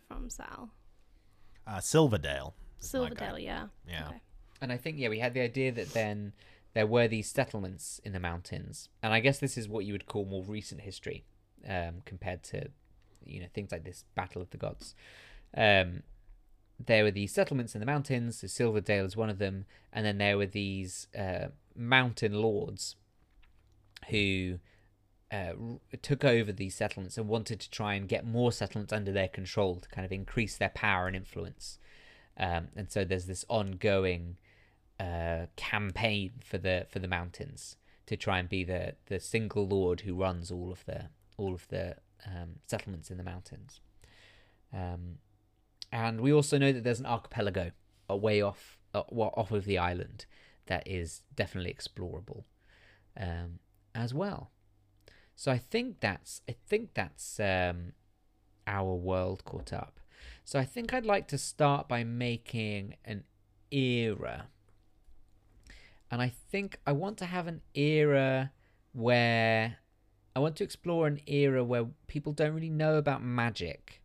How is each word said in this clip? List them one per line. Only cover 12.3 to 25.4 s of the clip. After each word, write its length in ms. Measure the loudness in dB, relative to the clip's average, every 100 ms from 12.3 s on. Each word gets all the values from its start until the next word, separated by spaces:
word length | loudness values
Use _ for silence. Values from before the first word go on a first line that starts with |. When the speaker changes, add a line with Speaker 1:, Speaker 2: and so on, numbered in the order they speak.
| -6
Speaker 3:
to, 240 | -6 -8 -8 -12 _ -20 -20 -20
you 160 | -14 -12
know, 60 | -8
things 180 | -8 -6
like 120 | -8
this 200 | -10 -14 -10
Battle 280 | -6 -6 -6
of 80 | -10
the 60 | -6
Gods. 380 | -6 -8 -14 -20 -20 -20 -20 -20 -6 4
Um, 460 | 8 8 6 -2 -12 -20 -20 -20 _ -20 _ -6
there 200 | 4 6
were 80 | 6
these 200 | 4 0
settlements 420 | 2 2 0 -2
in 60 | -4
the 60 | 0
mountains, 540 | 0 0 0 -2 -6
so 60 | -6
Silverdale 560 | 2 2 4 4 2
is 120 | 2 0
one 140 | -2
of 80 | 0
them, 260 | 0 -2 -8 -16 _
and 120 | -2
then 140 | 0 4
there 180 | 4 4
were 100 | 2
these, 600 | 0 -2 -2 -6 -10 -10 -4
uh, 300 | -2 -2 -4 -8 _ -8
mountain 580 | 4 6 6 2 0
lords 640 | 2 2 2 -2 -6 -10 -12 _ _ _ _ -20 _ _ _ _ -18 -2
who, 500 | 2 4 2 -2 -6 -10 _ _ _ _ _ -8
uh, 200 | -6